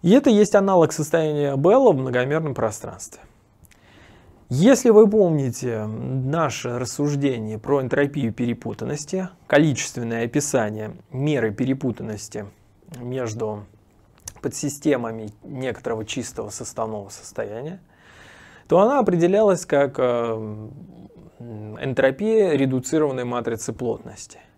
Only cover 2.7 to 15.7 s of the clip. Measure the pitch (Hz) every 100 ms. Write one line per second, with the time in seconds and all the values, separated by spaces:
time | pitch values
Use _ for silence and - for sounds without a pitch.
2.7 | 107 - - - - - _ _ _ -
3.7 | _ _ - - - _ - _ 127 196
4.7 | 269 247 214 214 214 185 156 131 113 127
5.7 | 113 107 110 127 131 131 160 151 - 127
6.7 | 120 123 - 147 143 139 123 107 107 107
7.7 | 143 127 127 143 147 117 104 120 117 113
8.7 | - 117 143 - 185 185 - _ 147 156
9.7 | 123 - - 117 117 117 147 143 131 107
10.7 | 107 107 - - 127 143 147 110 104 127
11.7 | 131 135 110 104 107 - - 104 _ _
12.7 | _ _ - 123 131 120 107 110 107 104
13.7 | _ _ _ _ _ - - - - 147
14.7 | 143 156 135 117 113 110 - - 139 131